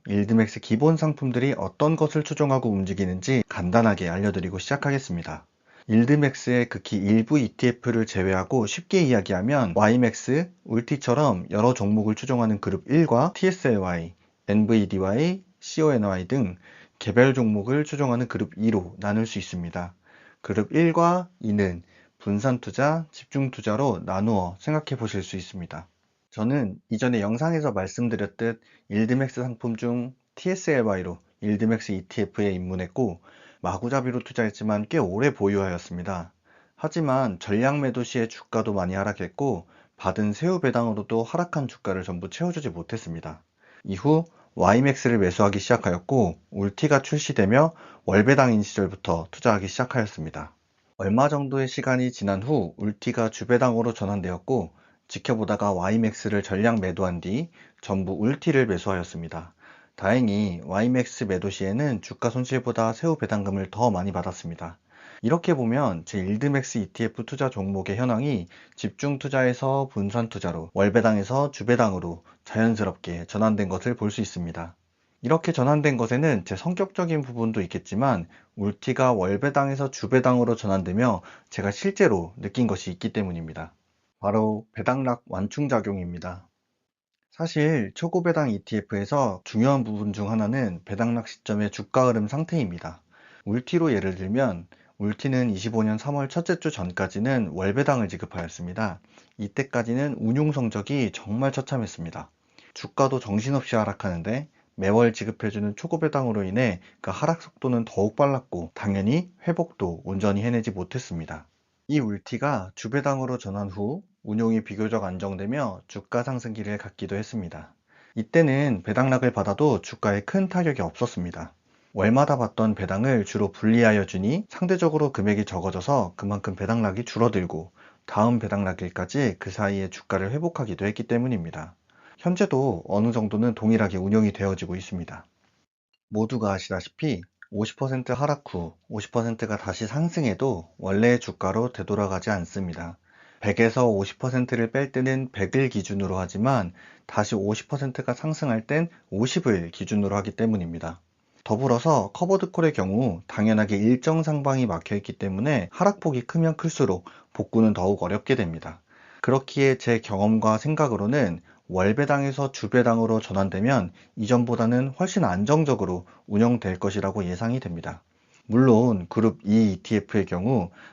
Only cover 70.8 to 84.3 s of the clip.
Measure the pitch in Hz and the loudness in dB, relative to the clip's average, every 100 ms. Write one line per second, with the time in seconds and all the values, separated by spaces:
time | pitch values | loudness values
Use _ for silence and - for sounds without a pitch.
70.8 | 101 113 110 107 98 131 143 - 107 123 | 4 6 6 4 2 0 0 -2 2 4
71.8 | 113 92 87 85 - _ - 110 113 107 | 4 0 -6 -10 -14 _ -6 2 2 2
72.8 | 98 87 - 85 82 104 110 104 98 92 | -2 -4 -8 -8 -6 0 2 2 0 -2
73.8 | 123 120 104 - 101 - 85 82 85 - | -4 -4 -4 -4 -6 -6 -8 -8 -12 -16
74.8 | _ _ _ _ 120 160 170 165 127 151 | _ _ _ _ 0 2 2 2 2 4
75.8 | 147 127 113 123 160 117 87 92 165 180 | 2 2 0 2 2 0 -2 -6 -4 -2
76.8 | 190 - 175 156 131 120 113 110 90 92 | -2 -2 -2 -2 -4 -2 -2 -2 -4 -6
77.8 | - 95 135 107 85 - _ - 101 101 | -6 0 2 0 -2 -14 _ -6 -4 -4
78.8 | - 127 131 113 90 101 139 139 139 135 | -4 2 2 2 0 0 0 0 0 -2
79.8 | 139 - 107 131 127 123 120 113 104 95 | -4 -6 0 2 4 4 2 0 0 -2
80.8 | 90 95 123 95 - - _ - 101 101 | 0 0 0 0 -6 -20 _ -4 -4 -2
81.8 | 196 196 185 98 85 - 101 131 120 95 | -4 2 4 4 -2 -8 -6 0 0 0
82.8 | - 87 113 110 98 85 80 78 80 - | -6 -6 -4 -2 -4 -6 -8 -10 -12 -16
83.8 | _ _ _ _ 101 | _ _ _ _ 0